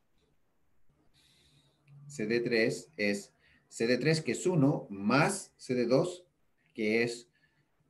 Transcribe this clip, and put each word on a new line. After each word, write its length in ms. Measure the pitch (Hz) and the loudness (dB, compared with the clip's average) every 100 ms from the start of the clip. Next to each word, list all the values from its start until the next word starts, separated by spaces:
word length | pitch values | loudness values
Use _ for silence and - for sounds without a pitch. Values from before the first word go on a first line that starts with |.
| _ _ _ _ _ _ _ _ - _ _ _ _ _ _ _ _ _ _ - - | _ _ _ _ _ _ _ _ -20 _ _ _ _ _ _ _ _ _ _ -20 -14
C 200 | - 107 | -8 -2
de 120 | 120 | -2
tres 540 | 117 113 113 - - - | 0 2 2 -2 -8 -4
es 380 | 101 98 - _ _ _ _ | -2 -2 -6 _ _ _ _
C 200 | - 117 | -2 0
de 100 | 120 | 2
tres, 220 | 143 160 | 2 0
que 120 | - | 0
es 140 | 110 180 | -2 0
uno, 400 | 170 135 - - | 2 2 2 -4
más 640 | 98 104 135 185 202 - _ | -6 2 2 2 -2 -10 _
C 180 | - | -4
de 120 | 123 113 | -2 2
dos, 400 | 135 180 - - _ _ _ _ | 2 0 -6 -20 _ _ _ _
que 280 | - 107 113 | -6 0 0
es 260 | 120 120 - _ _ _ _ _ _ | 0 -4 -16 _ _ _ _ _ _